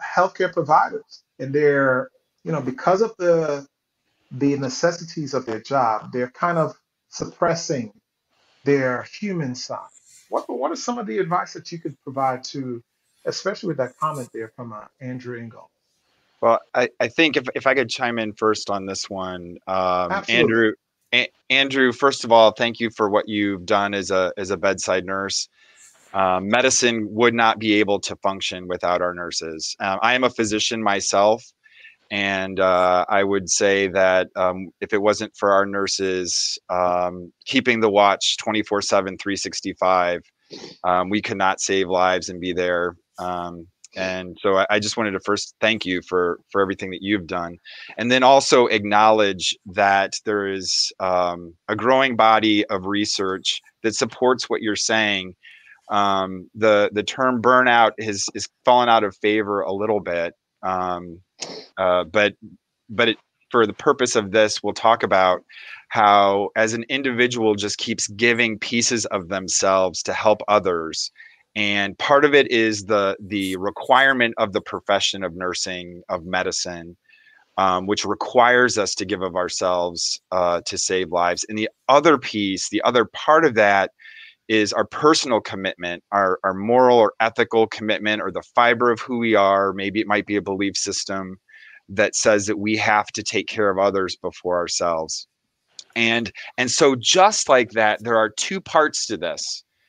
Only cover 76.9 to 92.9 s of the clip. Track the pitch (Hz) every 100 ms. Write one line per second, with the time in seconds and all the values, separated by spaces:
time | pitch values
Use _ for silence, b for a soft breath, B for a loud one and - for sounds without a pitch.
76.9 | 90 b b b b b - 95 92 95
77.9 | 101 98 101 - 123 120 123 123 107 95
78.9 | - 95 98 92 90 90 - 92 90 87
79.9 | 85 - - _ 92 87 87 - 98 -
80.9 | 92 85 87 87 87 - 107 110 - -
81.9 | 139 165 135 - 107 98 92 - 101 123
82.9 | 123 107 - - 156 156 110 104 98 92
83.9 | - B B B B - 110 104 - 101
84.9 | - 151 156 135 110 - 98 95 - 87
85.9 | 87 _ 101 95 90 98 95 107 123 123
86.9 | 120 104 - 113 117 117 113 110 - 107
87.9 | 95 107 107 95 87 - - 120 117 123
88.9 | 110 - 120 117 104 98 98 98 95 98
89.9 | 104 98 104 98 101 95 95 98 - 101
90.9 | - - 98 92 92 _ b b b -
91.9 | 104 104 - 117 104 101 101 104 107 113